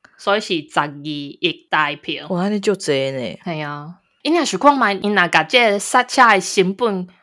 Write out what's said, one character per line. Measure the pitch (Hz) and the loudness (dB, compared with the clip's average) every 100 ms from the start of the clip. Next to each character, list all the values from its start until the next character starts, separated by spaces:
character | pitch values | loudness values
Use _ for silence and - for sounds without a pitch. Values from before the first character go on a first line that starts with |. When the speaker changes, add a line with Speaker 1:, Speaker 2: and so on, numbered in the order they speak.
| _ _ | _ _
Speaker 1:
所 | - 208 | -2 -2
以 | |
是 | 214 170 147 | 0 -4 -2
十 | 165 | -2
二 | 151 143 | -2 -6
亿 | 147 147 143 - 170 - - | -10 -10 -10 -6 -4 -4 -4
台 | 160 147 151 | -2 0 -4
票。 | - 143 151 | -10 -10 -6
Speaker 2:
哇， | 180 | -4
安 | 196 | -2
尼 | 208 | -2
足 | 202 196 | -2 -2
济 | - 139 135 | 0 -2 -2
呢。 | 135 110 - | -4 -8 -10
Speaker 1:
嘿 | 185 156 | -10 -8
啊， | 147 147 151 175 _ _ | -8 -10 -14 -18 _ _
因 | 294 | -2
若 | 339 | 0
是 | 277 185 | 0 2
看 | 285 277 | 2 4
卖， | 214 | 2
因 | 196 202 202 | 0 0 2
若 | 175 | 4
甲 | 160 | 2
即 | 156 247 | 4 4
个 | 226 202 | 4 2
塞 | - 254 | 0 0
车 | 240 - 233 | 2 4 6
的 | 196 | 6
成 | 185 - 185 196 | 2 0 0 0
本 | 233 190 180 _ | -2 -2 -6 _